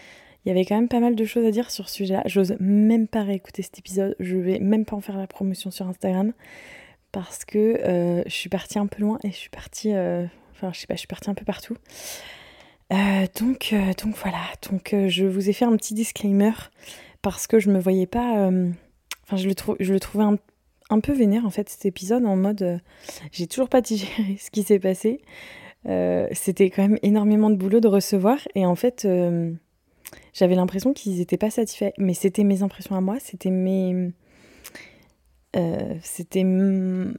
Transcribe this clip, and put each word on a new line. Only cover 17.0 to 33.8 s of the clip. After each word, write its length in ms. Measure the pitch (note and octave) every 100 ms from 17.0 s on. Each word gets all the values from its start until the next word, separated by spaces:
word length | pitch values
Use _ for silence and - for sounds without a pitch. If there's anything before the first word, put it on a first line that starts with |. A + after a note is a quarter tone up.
| - -
parce 260 | G3 - -
que 140 | A3+
je 100 | G3+
me 80 | F#3+
voyais 280 | F3+ F#3+ F#3
pas, 320 | A#3 A#3+ G#3+
euh, 320 | F#3+ F#3 F3+ F3 _ _ _ -
enfin, 120 | - F#3+
je 100 | F#3+
le 80 |
trou-, 220 | F#3+ - -
je 140 | F#3
le 80 | F#3+
trouvais 240 | - G3+
un, 140 | G#3 G#3 - _ _ _ -
un 80 | G#3+
peu 120 | B3
vénère, 340 | C#4+ G#3 A3 A3
en 40 |
fait, 180 | F#3+ G3+
cet 180 | - G3
épisode, 380 | - F#3 B3 A#3
en 100 | F#3+
mode, 260 | G3 G#3
euh, 160 | F3+ F3 - - - - D3+
j'ai 140 | - E3+
toujours 220 | - B3+
pas 120 | B3+
digéré 560 | A#3+ G#3+ G3 - G3 G3
<laughs> 40 |
ce 100 | -
qui 120 | G#3+
s'est 160 | G3 G3+
passé. 440 | F#3+ F#3 A3 C4+ - - - - - - -
Euh, 420 | F#3 - - -
c'était 380 | - - F3+ F#3+
quand 120 | F#3+
même 160 | G3 G#3+
énormément 480 | G3+ G#3+ G#3 G#3+ G#3+
de 60 | G3+
boulot 240 | F#3+ A3+
de 80 | A3+
recevoir 500 | G3 - G3 G3 C#4 -
et 120 | G3 F3+
en 100 | F3
fait, 280 | B3 B3
euh, 480 | G3 F3+ F3 E3+ E3 E3 _ _ _ _ - - -
j'avais 220 | - F3+
l'impression 380 | F#3 F#3 F#3+ B3+
qu'ils 280 | C#4+ G#3 F3+
étaient 180 | F3 F3+
pas 120 | A3
satisfaits. 420 | - A3 - G3+ -
Mais 160 | F#3+
c'était 300 | F3 G3 G3
mes 180 | G3+ F#3+
impressions 320 | G3 - -
à 60 | F#3+
moi, 160 | F#3 B3
c'était 320 | - F3+ F#3+
mes, 600 | F#3 F#3 F#3+